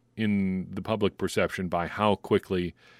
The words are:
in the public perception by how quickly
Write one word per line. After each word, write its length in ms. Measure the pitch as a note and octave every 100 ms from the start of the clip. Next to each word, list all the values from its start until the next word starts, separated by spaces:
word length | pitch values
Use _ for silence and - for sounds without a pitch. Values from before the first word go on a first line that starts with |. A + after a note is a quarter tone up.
| _ -
in 540 | G#2+ G2+ F#2+ F#2 F2+
the 100 | G2
public 360 | F#2+ A2 G2+ -
perception 500 | F#2+ - F2 - F#2
by 200 | E2+ E2+
how 280 | - G#2+ G2
quickly 580 | - G2+ - F#2+ F2 - - -